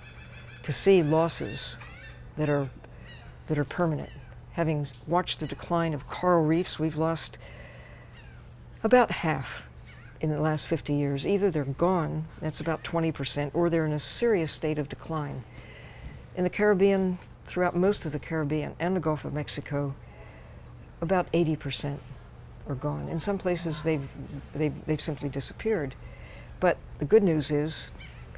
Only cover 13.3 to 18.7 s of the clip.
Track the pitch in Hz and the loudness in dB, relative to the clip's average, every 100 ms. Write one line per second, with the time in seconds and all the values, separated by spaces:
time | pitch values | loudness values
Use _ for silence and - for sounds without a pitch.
13.3 | 147 143 165 170 165 156 151 - - 240 | -2 0 2 2 4 2 0 0 2 4
14.3 | 196 156 - 156 151 139 - - 160 143 | 4 2 0 0 0 -2 -6 -4 -4 -4
15.3 | 139 - - - - - - - - - | -6 -10 -16 -16 -16 -16 -14 -14 -14 -8
16.3 | - 180 - 214 190 196 196 185 180 - | -2 0 4 4 6 6 6 2 0 -8
17.3 | - - 180 180 175 190 196 160 147 - | -18 -6 2 2 4 4 4 0 -4 -2
18.3 | 160 147 151 143 | -2 0 0 -2